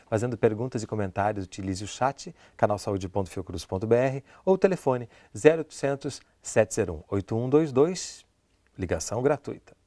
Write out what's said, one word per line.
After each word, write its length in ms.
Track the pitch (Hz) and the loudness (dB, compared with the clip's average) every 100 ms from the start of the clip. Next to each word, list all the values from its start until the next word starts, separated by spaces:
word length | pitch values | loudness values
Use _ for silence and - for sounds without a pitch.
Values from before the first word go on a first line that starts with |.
| _ | _
fazendo 280 | 110 120 117 | -2 -2 2
perguntas 460 | 117 107 127 123 | 2 2 -2 -4
e 60 | 107 | -4
comentários, 560 | 107 98 95 101 104 | -4 -4 0 -2 -2
utilize 400 | 92 - 98 92 | -6 -8 -6 -6
o 20 | 104 | -8
chat, 480 | - 127 - - - _ - | -2 -2 -2 -12 -18 _ -2
canal 220 | 107 104 | 0 0
saúde 300 | - 98 92 | -2 -4 -2
ponto 220 | 104 95 | -4 -4
fiocruz 340 | - 92 90 | -6 -8 -10
ponto 220 | - 95 110 | -6 -4 2
B 80 | |
R, 300 | 117 131 135 - - | 2 2 -2 -10 -4
ou 100 | - | 0
o 40 | 190 | 4
telefone 500 | 196 180 - 123 120 _ _ 110 | 2 2 0 -2 -4 _ _ 4
zero 220 | 147 165 | 4 4
oitocentos, 600 | 156 - 139 139 147 - - _ | 0 -4 -4 -4 -6 -10 -16 _
sete 320 | - - 110 | 0 2 2
zero 200 | - 95 | 0 -2
um, 200 | 80 - | -4 -4
oito 220 | 101 - 113 | -4 -2 -4
um 120 | 127 | 2
dois 220 | 147 160 | 2 4
dois, 540 | 127 156 185 - - _ _ _ _ _ - | 4 2 2 -10 -14 _ _ _ _ _ -8
ligação 460 | 90 87 - 110 | -4 -4 -4 -2
gratuita. 540 | 131 147 - - - _ | 0 0 -4 -14 -16 _